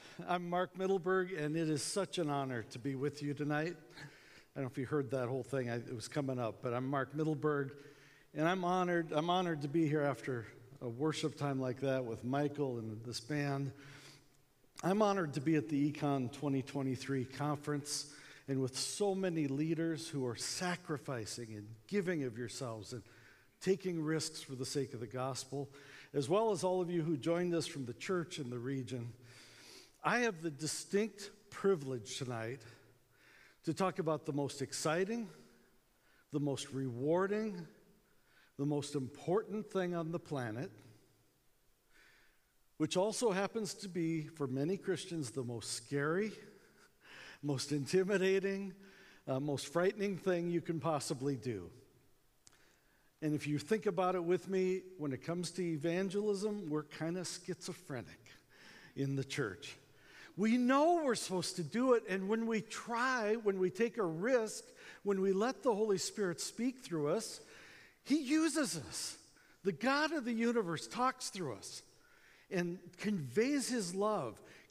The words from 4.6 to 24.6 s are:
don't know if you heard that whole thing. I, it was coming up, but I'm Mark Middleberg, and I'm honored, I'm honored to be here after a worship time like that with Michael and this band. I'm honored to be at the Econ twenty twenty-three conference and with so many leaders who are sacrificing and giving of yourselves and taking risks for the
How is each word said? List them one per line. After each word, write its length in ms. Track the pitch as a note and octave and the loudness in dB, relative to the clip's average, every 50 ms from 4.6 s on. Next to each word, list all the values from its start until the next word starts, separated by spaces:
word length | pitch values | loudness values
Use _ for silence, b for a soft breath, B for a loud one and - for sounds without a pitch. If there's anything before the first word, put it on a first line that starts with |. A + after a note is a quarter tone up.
don't 40 | C3+ | -6
know 60 | B2 | -4
if 80 | - D3 | -4 -4
you 80 | B2+ | -4
heard 240 | - D3+ D3 C3+ A2+ | 0 0 0 0 0
that 180 | C3+ C3 B2 A2+ | -2 -2 0 0
whole 140 | C3 C3 | -2 -4
thing. 260 | A#2+ - C#3 C3+ B2 A#2+ | -4 -2 -2 0 0 0
I, 60 | A#2 | -2
it 200 | A#2+ A#2 - C3 | -4 -4 -6 -8
was 140 | A2 - - | -8 -8 -4
coming 300 | - D3+ C#3 C3 C3 B2 | -4 -2 -2 0 0 0
up, 240 | A#2+ A2 G2+ - | -2 -2 -2 -4
but 100 | - B2+ | -2 -2
I'm 160 | A#2 B2 C3 C3 | 0 0 0 0
Mark 260 | C#3+ C#3 C3 C3 C#3 | 0 0 0 0 -2
Middleberg, 580 | D3+ D#3 D#3 D#3 C#3 D3 D3+ D3 C#3+ C3+ C3+ - B B B B B B B B B B B - | -2 0 0 0 2 2 2 2 2 0 -2 -6 B B B B B B B B B B B -2
and 140 | D3+ D#3 E3+ | 2 2 4
I'm 160 | F#3 F#3+ F3 | 4 2 2
honored, 480 | F3 F#3 F#3 F3+ F3 F3 E3+ E3 D#3+ | 2 2 4 4 4 2 2 0 2
I'm 160 | D#3+ D3+ D#3+ F3 | 0 2 2 4
honored 320 | F3+ F#3 F#3 F3 E3 D3 | 4 4 2 2 0 -2
to 80 | C#3 C#3+ | -2 2
be 180 | C#3+ E3+ D#3+ | 2 4 4
here 140 | C#3+ D3+ D#3 | 4 4 4
after 460 | C#3+ C#3+ C3+ - - C#3 C3 A#2+ - - - - - - - - | 4 2 0 0 -2 -4 -4 -4 -4 -8 -14 -18 -20 -20 -14 -8
a 80 | C3 A#2+ | -8 -6
worship 480 | A2+ B2 D3 D#3 D3 - D#3+ D3 - | -2 0 0 0 2 0 -2 -2 -2
time 240 | - C#3+ C#3+ C3+ C3 | -2 -2 -2 0 0
like 200 | C3 B2+ B2 B2+ | 0 -2 -2 0
that 220 | C3+ C3+ C3 C3 B2+ | 0 0 2 0 0
with 180 | A2+ A2+ G#2 A2 | -2 -4 -4 -2
Michael 540 | B2 C3+ C#3+ D3 C#3+ C#3+ D3 C#3+ C3 A#2+ A#2 | 0 2 2 2 0 0 0 -2 -2 -2 -4
and 260 | A2 A2 G#2+ A2+ A#2 | -4 -6 -8 -8 -8
this 160 | B2 A#2 - | -8 -8 -8
band. 520 | - - D3+ D3 C#3+ C#3+ C#3 C#3 C#3 C3+ B B B B B B B B B B B B B _ _ _ _ _ _ _ _ - | -4 -4 -2 0 0 0 0 -2 -2 -4 B B B B B B B B B B B B B _ _ _ _ _ _ _ _ -2
I'm 200 | - E3+ G3 G#3+ | 0 2 4 4
honored 320 | G#3+ G3+ G3 G3 E3+ D3 B2+ | 4 4 4 2 0 0 -2
to 80 | D#3 | 0
be 140 | C3 D#3 D#3+ | 2 4 4
at 120 | D3+ C#3 D#3+ | 4 4 2
the 240 | D3+ C#3 C#3+ D3+ | 2 2 2 2
Econ 400 | C#3+ - D3+ C#3+ C#3 C3+ B2+ A#2 | 0 0 0 2 2 2 0 -2
twenty 300 | - - D3+ C#3+ C3+ C3+ | -4 -4 0 0 2 0
twenty-three 640 | B2+ - - C#3+ C3+ C3 B2+ B2+ - - C#3 C3+ B2 | 0 -2 -2 -2 -2 0 -2 -2 -2 -2 -2 -2 -2
conference 880 | B2+ - - C#3+ D3 D3 C#3+ - D3+ D3 C#3+ C#3+ - - - - B B B B B B B B - | -4 -4 -2 -2 0 -2 -2 -2 -2 -4 -2 -4 -4 -6 -6 -6 B B B B B B B B -2
and 140 | C#3 C3 | 0 0
with 160 | C3 B2+ B2+ - | 0 0 -2 -4
so 360 | - - - - G#3 G3+ F#3+ | -4 -4 -2 0 0 2 2
many 320 | F#3+ F#3+ F#3 E3 D#3+ D3 | 2 0 0 2 2 2
leaders 640 | C#3 C3+ C#3 D#3 D#3+ E3 D#3 E3 E3 D#3+ C#3 - - | 2 2 0 0 0 0 0 0 0 -2 -4 -6 -4
who 180 | - C#3 B2+ | -4 -2 -2
are 100 | B2 A2 | -2 -2
sacrificing 1120 | - - - - - F#3 F3+ F3 F3 - - D#3 C3 - - C3+ A#2 G#2 G#2 - A#2+ A#2+ A2 A2 | -4 -4 -4 -4 -2 -2 -2 -2 -4 -4 -4 -6 -4 -4 -4 -6 -4 -6 -6 -8 -8 -8 -8 -10
and 120 | G#2 G2+ G#2+ A2+ - - | -10 -10 -12 -14 -18 -6
giving 380 | - G3 G#3 F3 F3+ F3+ D3+ C3+ | -2 0 0 2 2 0 0 0
of 140 | B2+ A#2 A#2+ | -2 -4 -6
yourselves 560 | B2 G#2+ - - C3+ A#2+ A2+ A2 G2 - B2+ | -6 -6 -6 -6 -6 -6 -6 -8 -8 -8 -10
and 80 | A2+ - B B B B B B B B B B _ | -10 -10 B B B B B B B B B B _
taking 420 | - F#3 G3 - - F#3 E3+ E3 | 0 0 0 2 0 -2 -2 -2
risks 380 | D3+ D3+ D#3+ D3+ - - - - | 0 0 0 0 -2 -4 -6 -10
for 140 | - - C3+ | -10 -10 -6
the 120 | B2 | -6